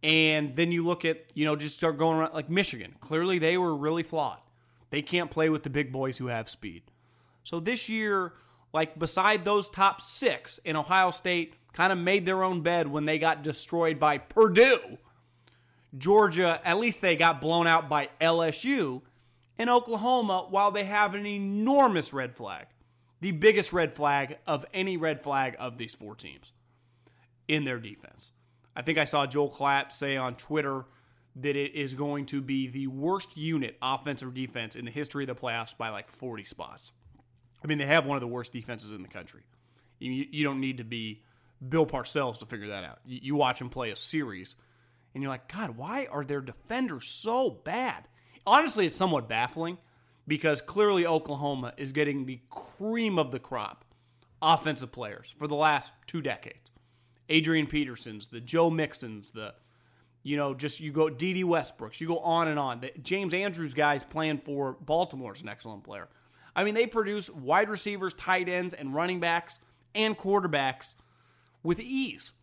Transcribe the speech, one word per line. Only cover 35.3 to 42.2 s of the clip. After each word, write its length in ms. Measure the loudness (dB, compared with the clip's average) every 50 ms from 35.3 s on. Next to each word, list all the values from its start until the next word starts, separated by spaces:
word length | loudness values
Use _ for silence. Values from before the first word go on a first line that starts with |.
| -8
playoffs 400 | -8 -6 -6 -4 -4 -6 -8 -10
by, 140 | _ -8 -8
like, 220 | -8 -8 -12 _
forty 340 | -18 -14 -12 -10 -10 -10 -12
spots. 480 | -14 -14 -14 -14 -14 -14 -18 -20 -20 _ _ _ -20 -20 -20 _ _ _ _ _ _ _ _ -6
I 20 | -4
mean, 100 | -2 -2
they 80 | 2
have 200 | 4 4 4 4
one 100 | 4 -2
of 40 | -2
the 80 | -2 -4
worst 240 | -6 -8 -8 -8 -10
defenses 400 | -12 -10 -10 -12 -12 -12 -14 -14
in 100 | -14 -14
the 60 | -14
country. 340 | -14 -16 -16 -16 -20 -20 _ _ _ _ _ _ _ _ _ _ _ _
You, 260 | -8 -6 -4 -6 -6 -6
you 140 | -4 -2 -2
don't 160 | 0 0 -2
need 180 | -4 -4 -6 -8
to 60 | -10
be 400 | -10 -8 -8 -8 -8 -10 -12 _ _ _ _ _ _ _ _ -12 -2
Bill 160 | 2 2 2
Parcells 540 | 2 2 -6 -6 -4 -2 -2